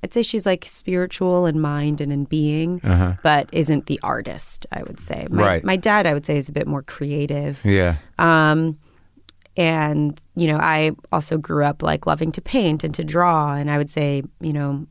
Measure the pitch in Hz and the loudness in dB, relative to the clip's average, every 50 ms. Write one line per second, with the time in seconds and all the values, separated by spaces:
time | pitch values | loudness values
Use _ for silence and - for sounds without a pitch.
0 | - 185 - 240 233 - - 226 185 202 185 180 - - - - - - 185 180 | -10 -4 -2 -2 -2 0 -2 -2 0 0 0 -2 -2 -12 -16 -12 -6 -2 -2 -2
1 | 180 180 - - 190 180 180 180 180 170 151 156 156 147 147 147 147 151 147 143 | -2 -2 -4 -2 0 2 2 2 2 2 2 0 0 0 -2 0 0 -2 -2 -2
2 | 151 143 143 143 143 - - 156 151 151 151 156 160 170 180 175 - - 92 90 | -2 -2 -2 -2 -2 -2 0 0 0 0 0 0 -2 -2 -4 -4 0 2 2 4
3 | 92 90 90 92 - 160 151 143 - - - - 160 - 156 143 - - 147 - | 4 2 0 0 2 2 4 4 2 0 -2 -2 2 2 2 0 0 -2 -6 -4
4 | - - - 113 - - - - - - - - - - - - - - - - | -2 -4 -4 -4 -4 -8 -10 -10 -12 -12 -12 -14 -12 -10 -10 -10 -10 -12 -14 -14
5 | 85 82 - - - - - - 104 101 92 82 - - 190 190 175 226 208 214 | -10 -10 -8 -8 -6 -4 0 2 2 4 2 2 0 0 -2 0 2 2 2 4
6 | 196 175 151 147 143 - 151 147 135 - 147 143 - - 147 139 127 - - - | 4 2 0 0 0 -2 -2 -2 -2 -2 -4 -4 -4 -2 -4 -6 -6 -10 -10 -8
7 | 147 143 143 147 143 143 147 143 143 147 143 135 - 104 98 98 92 87 85 76 | -6 -4 -2 -2 -2 -2 -2 -4 -4 -4 -6 -2 2 4 4 4 4 4 2 0
8 | - - - - - 165 165 160 156 151 151 160 160 165 156 156 _ _ _ _ | -4 -10 -2 2 4 4 6 6 6 6 4 4 2 0 -2 -4 _ _ _ _
9 | _ _ _ _ - - - _ _ _ _ - 175 160 160 160 151 151 151 147 | _ _ _ _ -20 -20 -20 _ _ _ _ 0 2 2 2 2 0 0 2 2
10 | 151 147 147 - _ _ _ - 170 156 151 151 - 160 156 156 156 156 156 - | 0 0 -2 -6 _ _ _ 0 0 2 2 2 2 2 2 2 2 0 0 -4
11 | _ - - 165 147 - 160 160 151 - 160 147 147 143 147 - - 160 156 156 | _ -4 -4 -4 -2 -2 -4 -4 -2 -2 0 2 2 2 0 0 -2 -2 -2 0
12 | - - 156 151 160 160 160 - - - - 269 214 175 151 156 - 160 147 - | 0 -2 0 0 0 -4 -4 -6 -8 -2 0 2 2 2 0 0 -2 -6 -6 -4
13 | 165 151 151 170 175 175 170 160 151 147 143 143 143 147 147 147 147 147 - - | -6 -2 0 2 2 4 4 2 2 0 -2 -2 -2 0 0 0 0 -2 -2 -2
14 | 147 143 143 139 135 - - _ 170 165 151 147 143 143 139 139 156 - | 0 0 0 -2 -4 -6 -12 _ -6 -4 -2 -2 -2 -2 -4 -4 -6 -10